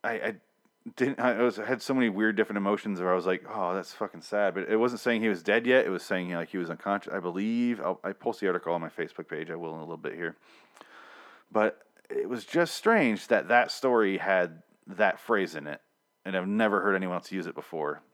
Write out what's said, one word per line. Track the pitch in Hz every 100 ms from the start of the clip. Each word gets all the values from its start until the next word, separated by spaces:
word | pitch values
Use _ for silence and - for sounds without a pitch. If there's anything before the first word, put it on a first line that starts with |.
I, | 117
I | 117 110 104 _ _ _ _ - -
didn't, | 127 135
I | 123 110
was, | 120 101
I | 110
had | 127
so | - 131
many | 120
weird | 98 110 107
different | 107 104
emotions | 98 101 107 95
where | 92
I | 92
was | 87
like, | 92 95
"Oh, | 107 90
that's | 95 87
fucking | - 104 85
sad." | - 104 101
But | 90 90
it | 110
wasn't | 120 123
saying | - 113
he | 110
was | 92
dead | 82 110 120
yet. | 127 107
It |
was | 92
saying, | - 95 90
like, | 87 85
he | 95
was | 85
unconscious, | 85 - 101 -
I | 98
believe. | 87 87 107 117 120 113
I'll, | 90 90
I | -
post | 98 123 107
the | 98
article | 90 82
on | 85
my | 82
Facebook | - 80 - 82
page. | 76 80
I | 82
will | 82
in | 80
a |
little | 80 78
bit | 76
here. | - 85 82 _ - _ - - - - - - - _
But | 107 107 - _ _ _
it | - 95
was | 120 -
just | 170 170 -
strange | 214 226 135 104 -
that | 110 82
that | 120 120
story | - 131 120 101 95
had | 95 95 87 82 _ _ -
that | 92 110 -
phrase | - 110 87 78
in | 73
it, | 71 _ _ _ _
and | 95 95
I've | 92
never | 104 110 101
heard | 95 95
anyone | 92 90
else | -
use | 95 85
it | -
before | - 80 73 73 _